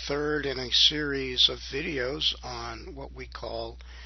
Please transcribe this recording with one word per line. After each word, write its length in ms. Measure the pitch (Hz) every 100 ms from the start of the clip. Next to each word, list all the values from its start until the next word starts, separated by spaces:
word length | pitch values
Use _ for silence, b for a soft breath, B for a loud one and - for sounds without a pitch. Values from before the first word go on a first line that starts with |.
| -
third 400 | 143 151 151 139
in 120 | 127
a 120 | 123
series 800 | - - 151 147 139 131 123 -
of 80 | 127
videos 760 | - 139 175 139 123 151 - -
on 520 | 127 120 117 113 113
what 200 | 135 135
we 120 | 123 127
call 500 | - 113 113 113 117 B B